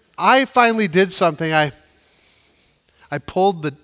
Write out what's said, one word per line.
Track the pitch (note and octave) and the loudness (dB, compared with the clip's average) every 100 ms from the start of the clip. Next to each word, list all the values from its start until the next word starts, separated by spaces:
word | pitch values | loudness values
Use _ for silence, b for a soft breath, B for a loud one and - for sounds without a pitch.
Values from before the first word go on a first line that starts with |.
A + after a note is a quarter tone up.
| _ - | _ -2
I | F#3 C4 C4+ | 2 2 2
finally | B3 A#3 A3 G3+ | 2 2 0 0
did | E3+ F#3+ | 0 0
something. | - F3 D3+ D#3+ | 0 -2 -2 -2
I, | D#3 D3+ - _ _ _ _ - - _ _ _ _ _ b b | 0 -2 -6 _ _ _ _ -20 -20 _ _ _ _ _ b b
I | C#3+ | -12
pulled | - F#3 F#3+ E3+ | -8 -2 -2 -2
the, | D3+ C#3 | -8 -10